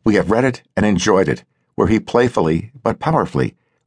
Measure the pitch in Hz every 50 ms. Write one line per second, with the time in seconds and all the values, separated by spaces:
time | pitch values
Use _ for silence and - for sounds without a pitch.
0 | - 113 104 92 90 90 110 113 131 131 123 - _ _ - - 104 104 101 87
1 | 92 104 98 95 92 - - - _ _ _ _ _ _ - - 98 90 113 104
2 | - - - 120 123 120 - 113 85 80 82 85 101 - _ - - 113 110 -
3 | - 156 160 135 90 - - 67 64 - - _ _ _ _ _ _